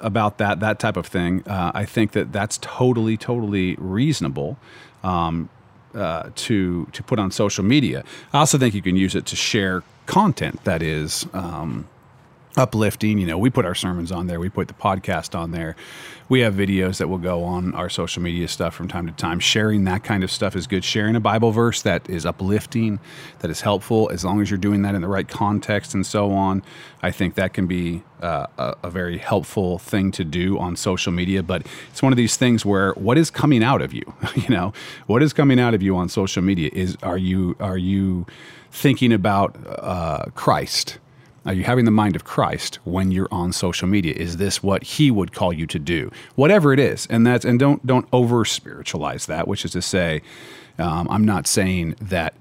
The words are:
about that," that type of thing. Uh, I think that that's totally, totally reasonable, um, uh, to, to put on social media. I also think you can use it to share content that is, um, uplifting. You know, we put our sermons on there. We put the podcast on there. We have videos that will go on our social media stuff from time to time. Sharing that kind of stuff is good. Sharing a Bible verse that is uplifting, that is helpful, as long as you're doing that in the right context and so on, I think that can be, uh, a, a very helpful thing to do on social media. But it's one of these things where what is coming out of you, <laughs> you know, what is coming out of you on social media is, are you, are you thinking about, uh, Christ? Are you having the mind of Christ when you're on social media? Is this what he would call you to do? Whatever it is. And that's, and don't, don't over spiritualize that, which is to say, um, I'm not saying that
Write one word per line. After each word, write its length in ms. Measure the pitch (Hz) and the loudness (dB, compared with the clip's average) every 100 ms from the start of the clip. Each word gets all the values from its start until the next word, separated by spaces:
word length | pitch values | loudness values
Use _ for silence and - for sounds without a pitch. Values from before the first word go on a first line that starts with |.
about 340 | 113 110 104 - | -2 0 0 0
that," 240 | 104 90 | -2 0
that 200 | 107 104 | 0 0
type 180 | 110 92 | -2 -2
of 80 | - | -4
thing. 420 | 95 87 92 - | -2 0 -2 -4
Uh, 240 | 95 87 | -4 -2
I 120 | - 101 | -4 -4
think 260 | 120 107 | 0 0
that 180 | 104 62 | 0 -2
that's 280 | 101 107 - | -4 -4 -6
totally, 560 | - - 127 117 110 110 | -10 0 2 2 0 -2
totally 580 | - 120 104 101 92 - | -2 -4 -2 0 0 -2
reasonable, 800 | 92 101 151 - 76 69 73 139 - - - - | -4 0 0 0 -2 -4 -6 -8 -16 -20 -20 -8
um, 460 | 92 87 82 82 - _ - - _ | -2 0 0 -2 -6 _ -20 -20 _
uh, 340 | 110 85 82 - | -6 -4 -4 -8
to, 540 | - - 104 90 87 - | -10 0 0 2 -2 -6
to 100 | - | -10
put 160 | - 110 | -4 0
on 120 | 95 | 0
social 340 | - 104 - | 0 0 2
media. 400 | 98 147 98 64 - - - | 4 4 2 -2 -10 -18 0
I 60 | 143 | 2
also 180 | 151 143 | 4 4
think 160 | 123 | 2
you 80 | 98 | 2
can 140 | 90 95 | 0 2
use 180 | 92 | 2
it 100 | 95 - | 0 -4
to 100 | - | -4
share 460 | - 110 95 90 - _ | -2 0 0 -4 -8 _
content 580 | - 185 208 - 80 - | 0 2 4 2 -4 -4
that 180 | 101 82 | -2 -2
is, 440 | 80 78 76 - - | -2 -2 -4 -6 -6
um, 560 | 92 95 76 80 55 - _ - _ _ _ _ 139 | -8 -8 -8 -8 -8 -10 _ -20 _ _ _ _ 0
uplifting. 600 | 123 107 104 - 107 104 | 2 2 0 0 0 2
You 80 | 85 | 0
know, 120 | 85 | 2
we 120 | 127 | 2
put 140 | 123 | 2
our 100 | 87 | 0
sermons 360 | 90 92 87 85 | -2 -4 -4 -4
on 160 | 87 90 | -6 -4
there. 140 | 85 | -4
We 80 | 92 | -4
put 180 | 101 87 | -4 -6
the 80 | |
podcast 640 | - 101 92 - 82 - 90 | -2 -2 -2 -2 -4 -4 -8
on 140 | 82 | -6
there. 240 | 82 80 - - - - - - | -6 -8 -10 -16 -18 -18 -18 2
We 120 | 131 | 4
have 140 | 113 | 4
videos 440 | 98 98 95 92 92 | 2 2 2 0 0
that 100 | 82 | -2
will 100 | 92 | -2
go 260 | 90 85 | -2 -2
on 280 | 87 90 90 | -2 -2 -2
our 140 | - 90 | -4 -6
social 320 | - 85 90 | -6 -6 -4
media 280 | 87 85 82 | -4 -2 -4
stuff 260 | - 85 | -4 -4
from 140 | - 85 | -4 -10
time 180 | 90 85 | -8 -8
to 60 | |
time. 260 | - 82 85 | -6 -4 -2
Sharing 460 | - 110 107 104 | 0 2 2 2
that 180 | 95 95 | 2 0
kind 220 | - 101 | 0 -2
of 60 | 92 | 0
stuff 260 | - 101 92 | -2 -2 -2
is 100 | 82 | -2
good. 160 | 92 | -2
Sharing 320 | - 110 107 | 0 0 2
a 60 | 113 | 2
Bible 320 | 104 110 117 | 2 4 4
verse 300 | 110 117 - | 4 2 2
that 280 | 107 85 - | 0 0 -2
is 160 | 85 82 | -4 -4
uplifting, 720 | - 95 104 - 117 110 98 - - - - | -4 -2 -2 -2 -2 -2 -2 -8 -20 -20 -8
that 120 | 85 | -6
is 100 | - | -2
helpful, 500 | 107 98 - 110 110 | 0 0 2 2 2
as 120 | 82 | 0
long 180 | 92 104 | 0 0
as 80 | 101 | 0
you're 80 | 98 | 0
doing 240 | 101 101 | 2 2
that 140 | 101 98 | 2 0
in 60 | |
the 60 | 90 | -2
right 200 | 95 - | -2 -4
context 640 | - 104 104 - 101 - | -2 0 0 0 -2 -2
and 100 | 98 | -4
so 280 | 95 107 101 | 0 0 2
on, 320 | 98 95 95 - - - - | 2 2 0 -4 -20 -20 -6
I 120 | 92 | -6
think 240 | - 90 101 | 0 -2 0
that 160 | 92 | -2
can 140 | - 90 | 0 -2
be, 340 | 90 85 85 - - | 0 -2 -6 -10 -10
uh, 260 | 85 73 - - | -4 -4 -6 -6
a, 160 | 62 - | -6 -6
a 80 | 87 | -8
very 280 | 92 87 87 | -6 -6 -6
helpful 600 | - 101 - 107 90 87 | -2 -2 0 -2 -2 -2
thing 320 | - 104 95 | -2 0 0
to 120 | - | -2
do 340 | 80 85 92 101 | -4 -2 -2 -2
on 160 | 90 | -4
social 380 | 82 101 90 98 | -4 -2 -2 -2
media. 320 | 87 90 95 | -2 0 -2
But 200 | 85 87 - - - | -2 -6 -6 -18 -16
it's 120 | - | 2
one 100 | 135 | 4
of 40 | 123 | 6
these 200 | 113 - | 4 4
things 280 | 123 110 | 4 4
where 280 | 101 95 95 | 4 4 2
what 240 | - 101 147 | 2 4 4
is 120 | 160 | 4
coming 320 | - 151 120 | 2 4 4
out 200 | 117 113 | 4 2
of 120 | 65 | 0
you, 180 | 60 - - | -6 -12 -8
<laughs> 100 | - | -4
you 140 | 120 104 | -2 2
know, 240 | 98 90 - - - - | 2 2 -6 -16 -14 -2
what 160 | 123 | 2
is 100 | 151 | 2
coming 280 | - 143 123 | 4 4 6
out 140 | 120 | 4
of 80 | 107 | 2
you 140 | 95 92 | 2 0
on 120 | 85 | 0
social 340 | 110 95 98 | -2 -2 0
media 280 | 92 92 73 | 0 2 0
is, 240 | 95 90 - | -2 -4 -4
are 140 | 95 95 | -4 -2
you, 380 | 92 95 90 - | 0 0 0 -2
are 180 | 98 92 | -4 -2
you 480 | 92 98 95 90 85 - - - - | 0 2 2 -2 -6 -14 -20 -20 -20
thinking 400 | - 135 123 123 | 0 2 4 4
about, 440 | 110 101 98 98 - 50 - | 4 4 2 0 -2 -12 -10
uh, 460 | - 90 82 71 - | -6 -4 -4 -4 -6
Christ? 640 | - 143 80 67 - - - _ - - _ - | -2 2 2 0 -4 -6 -10 _ -20 -20 _ -4
Are 80 | |
you 100 | 92 | -2
having 220 | 113 123 113 | 2 4 4
the 40 | |
mind 240 | 107 104 | 4 4
of 100 | 92 | 0
Christ 540 | - - 87 76 - - | -4 -2 -2 -2 -8 -10
when 260 | 87 92 95 | -4 0 0
you're 180 | 92 - | 0 -2
on 220 | 90 87 | -2 -4
social 340 | - 90 - 90 | -2 -2 -2 0
media? 240 | 104 82 | 2 0
Is 220 | - 85 85 | -2 -6 -2
this 260 | 98 - | -2 0
what 200 | 98 95 | 0 0
he 280 | - - 147 | -2 2 4
would 220 | 104 87 | 4 0
call 180 | - 92 | 0 -2
you 160 | 80 80 | 0 -4
to 100 | 82 | -6
do? 320 | 73 82 52 - - | -2 -2 -4 -12 -8
Whatever 400 | - 147 208 147 | 2 6 6 6
it 40 | 135 | 4
is. 280 | 117 - - | 4 0 -2
And 180 | 117 120 | 4 6
that's, 200 | 123 123 | 4 2
and 120 | 120 | 4
don't, 280 | 143 143 127 | 4 2 2
don't 200 | 127 - | 0 4
over 320 | 127 120 120 | 2 4 2
spiritualize 800 | 107 - - 73 - 85 73 - - | 2 -4 -10 -14 -8 -6 -6 -6 -6
that, 220 | 82 92 | -4 -4
which 160 | 101 | -4
is 60 | 87 | -4
to 100 | 90 | -4
say, 400 | - 92 85 78 - - - - - - | -2 0 0 -2 -6 -20 -20 -20 -16 -6
um, 300 | 85 82 - | -2 -2 -2
I'm 160 | 107 | 2
not 220 | 107 92 - | 2 2 0
saying 480 | 107 95 90 82 - | 0 2 0 -2 -6
that 320 | 98 90 80 - | -4 -2 -2 -8